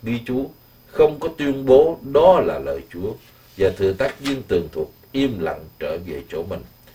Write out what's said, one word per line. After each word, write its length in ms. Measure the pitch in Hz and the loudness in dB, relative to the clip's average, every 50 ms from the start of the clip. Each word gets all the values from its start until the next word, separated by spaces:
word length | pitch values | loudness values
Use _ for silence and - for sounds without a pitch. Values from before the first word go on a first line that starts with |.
| 110 | -6
ghi 160 | 113 120 117 117 | -6 -6 -4 -4
chú 240 | - 127 131 139 135 - - _ _ _ _ _ - | -4 -4 -4 -4 -6 -10 -18 _ _ _ _ _ -10
không 320 | - - 156 147 147 139 | 2 2 2 2 2 -2
có 100 | 135 - - - | -6 -8 -6 -4
tuyên 280 | 147 143 135 135 135 | -2 -2 -2 -2 4
bố 320 | 131 127 139 156 165 165 - - 135 139 | 6 8 8 8 6 2 -2 -8 -2 2
đó 260 | 147 165 185 185 156 | 4 6 6 6 6
là 200 | - 120 107 - | 4 0 -2 -4
lời 220 | - - 69 71 - - - | -6 -6 -8 -8 -10 -12 -12
Chúa, 200 | 87 92 107 113 123 - - _ _ _ _ - - | -8 -8 -8 -8 -10 -16 -20 _ _ _ _ -2 0
và 120 | 98 92 | 0 0
thừa 240 | 90 98 98 95 95 | 2 0 0 0 0
tác 260 | 92 131 139 - - | 0 -2 -4 -4 -6
viên 220 | 139 139 139 131 113 | -6 -6 -4 -4 -4
tường 240 | - 95 87 - - | -2 -2 -2 -2 -2
thuật 160 | - 80 - - - _ - _ | -6 -8 -8 -8 -10 _ -20 _
im 280 | - 135 139 135 113 92 | -2 0 0 0 0 -2
lặng 260 | 82 80 73 - 78 78 - _ | -4 -6 -6 -8 -12 -18 -14 _
trở 180 | 76 73 80 87 | -8 -6 -6 -6
về 260 | 90 87 76 71 - - | -8 -10 -10 -12 -12 -10
chỗ 140 | - - - | -8 -8 -8
mình. 180 | 98 87 80 - - - _ _ - - | -6 -8 -10 -10 -14 -20 _ _ -20 -20